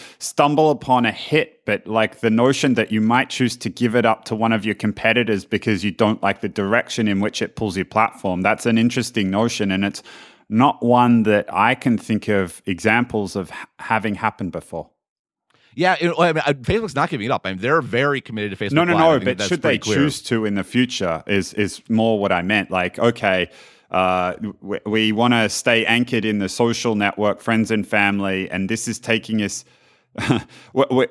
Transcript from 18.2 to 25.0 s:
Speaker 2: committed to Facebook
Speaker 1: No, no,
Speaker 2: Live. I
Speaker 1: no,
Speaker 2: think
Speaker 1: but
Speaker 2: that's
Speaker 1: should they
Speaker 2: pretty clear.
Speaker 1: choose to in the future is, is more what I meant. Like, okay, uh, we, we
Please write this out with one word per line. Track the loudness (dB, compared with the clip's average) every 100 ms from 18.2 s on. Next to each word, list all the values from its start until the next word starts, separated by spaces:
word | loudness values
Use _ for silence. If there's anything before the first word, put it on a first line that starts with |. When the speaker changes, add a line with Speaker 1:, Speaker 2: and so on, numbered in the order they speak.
Speaker 2:
committed | -6 -6 -6 -6
to |
Facebook | -2
Speaker 1:
No, | 0
no, | 2
Speaker 2:
Live. | 4
I | 4
Speaker 1:
no, |
Speaker 2:
think | 4
Speaker 1:
but | 2 -2
Speaker 2:
that's | -2
Speaker 1:
should | 0
they | 0
Speaker 2:
pretty | -2
clear. | 0 0
Speaker 1:
choose | 0 -2
to | -2 -2
in | 0
the | -2
future | -2 0 0 -2 -2 -4 -2
is, | -2 0
is | -2 -4 -6 -2
more | 0 2 2
what | 0
I | 0
meant. | 0 0 0
Like, | -2 -4 0
okay, | 0 0 0 0 -2 -8 -20 _ _
uh, | -2 0 0 -2 -4 -10 -10
we, | -10 -8
we | -2 0